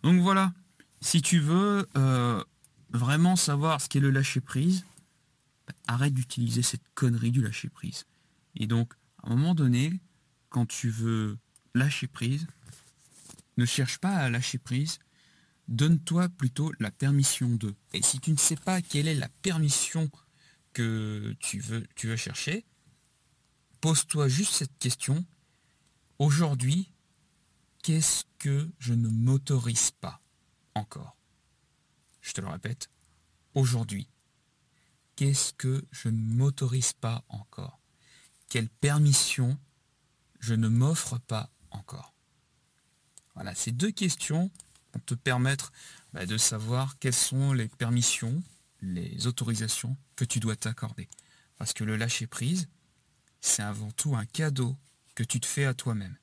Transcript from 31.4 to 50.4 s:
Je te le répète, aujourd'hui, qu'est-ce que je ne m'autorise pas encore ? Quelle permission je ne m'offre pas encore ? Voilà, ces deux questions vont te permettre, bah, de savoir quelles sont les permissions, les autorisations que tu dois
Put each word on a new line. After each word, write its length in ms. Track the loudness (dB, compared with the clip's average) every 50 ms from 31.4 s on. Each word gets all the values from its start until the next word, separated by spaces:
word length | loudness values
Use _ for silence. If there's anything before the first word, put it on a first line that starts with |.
| _ _ _ _ _ _ _ _ _ _ _ _ _ _ _ _
Je 120 | _ -10 -8
te 80 | -8
le 60 | -8 -8
répète, 420 | -8 -8 -6 -8 -8 -8 -10 -18 _ _ _ _ _ _ _ _ _ _ _ _ _
aujourd'hui, 520 | 2 2 4 2 0 -2 -2 -4 -6 -6 -8 _ _ _ _ _ _ _ _ _ _ _ _ _ _ _ _ _ _ _ _ _
qu'est-ce 360 | 0 0 2 2 2 0 -2 -4
que 300 | _ -2 -2 0 -2 -4 -8
je 180 | -14 -6 -4 -2
ne 260 | 0 0 0 0 2
m'autorise 580 | 4 2 2 2 0 -2 -2 0 0 0 -2 -4
pas 300 | _ -4 -4 -4 -4 -8 _
encore ? 500 | -14 -14 -14 _ -14 -14 -14 -14 -14 _ _ _ _ _ _ _ -20 -20 -20 -20 _ _ _ -6
Quelle 200 | -4 -4 -4 -4
permission 880 | _ _ 0 2 4 4 6 6 6 4 4 2 2 0 0 0 0 -4 -6 _ _ _ _ _ _ _ _ _ _ _ _ _ _ _
je 140 | -4 0 2
ne 140 | 2 4 4
m'offre 500 | 4 4 4 4 2 0 -2 -4 -6 -8
pas 320 | -8 _ -6 -6 -6 -8 _ _ _ -16
encore ? 420 | -16 -16 -14 -14 -16 -16 -16 -18 _ _ _ _ _ _ _ _ _ _ _ _ _ _ _ _ _ _ _ _ _ -20 _ _ _
Voilà, 180 | -12 -12 -10 -6
ces 180 | -6 -4 -4
deux 200 | -2 0 0 -2
questions 580 | 0 0 0 -2 0 -2 -4 -2 0 0 -2 -2 -4 -12 -20 _ _ _ _ _ _
vont 60 | -14 -6
te 80 | -6 -6
permettre, 580 | -4 _ 0 0 2 2 2 0 -2 -4 -10 _ -18 -20 -20 -20 -20 -20 _
bah, 140 | -12 -10 -6
de 120 | -4 -2 0
savoir 600 | 0 0 0 -2 -4 -2 -2 -2 -2 -2 -6 -4
quelles 160 | -2 -2 0
sont 400 | 0 0 0 0 0 2 2 2
les 140 | 0 0 -4
permissions, 720 | -4 _ -2 0 2 2 2 2 0 -2 -2 -2 -4 -4 -4 -8 -14 _ _ _ _ _
les 460 | -8 -6 -6 -6 -6 -6 -6 -4 -4 -4
autorisations 680 | -2 -2 -2 -4 -2 -4 -2 -4 -4 -4 -4 -6 -6 -8 -10 _ _
que 100 | -6 -4
tu 140 | -2 -2
dois 160 | -2